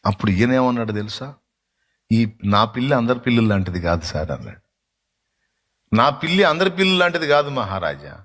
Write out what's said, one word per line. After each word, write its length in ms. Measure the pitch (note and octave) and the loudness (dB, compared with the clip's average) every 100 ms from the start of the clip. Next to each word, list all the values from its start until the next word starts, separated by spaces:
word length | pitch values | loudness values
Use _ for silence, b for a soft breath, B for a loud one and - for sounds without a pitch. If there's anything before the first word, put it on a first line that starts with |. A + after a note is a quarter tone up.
| - | -2
అప్పుడు 260 | G2+ G#2+ | -2 0
ఈయనేమన్నాడు 600 | F#2+ A#2+ C3 B2+ A#2+ A2 | 2 2 2 0 -2 -4
తెలుసా? 360 | G#2 G#2 - C3+ C#3+ _ _ _ _ _ _ _ | -6 -8 -10 -14 -16 _ _ _ _ _ _ _
"ఈ, 80 | A2+ A2 - G2+ | 0 0 -2 0
నా 160 | G#2 A2 | 2 2
పిల్లి 300 | B2 C3 C3+ | -2 0 0
అందరి 240 | A#2 B2 | 0 -2
పిల్లులు 280 | - A#2 A2+ | 2 2 2
లాంటిది 340 | G2+ F#2 F2+ | 2 -2 -4
కాదు 240 | E2+ E2+ - | -2 -2 -2
సార్," 260 | - D2+ | -6 -6
అన్నాడు. 300 | C2+ A#1 - _ _ _ _ _ _ _ _ _ _ _ _ _ | -8 -10 -18 _ _ _ _ _ _ _ _ _ _ _ _ _
"నా 160 | A2 C3 | 2 2
పిల్లి 340 | C#3+ D#3+ F#3 | 0 -2 2
అందరి 280 | F#3 D#3 F#3+ | 2 2 0
పిల్లి 260 | F3 F#3+ F#3 | 2 0 2
లాంటిది 300 | F3 F3 D#3 | 2 0 2
కాదు 220 | D3 C#3+ | 2 2
మహారాజా." 640 | C3+ G2+ F#2+ E2+ D2 C#2 D2 | -4 -4 -4 -4 -6 -14 -20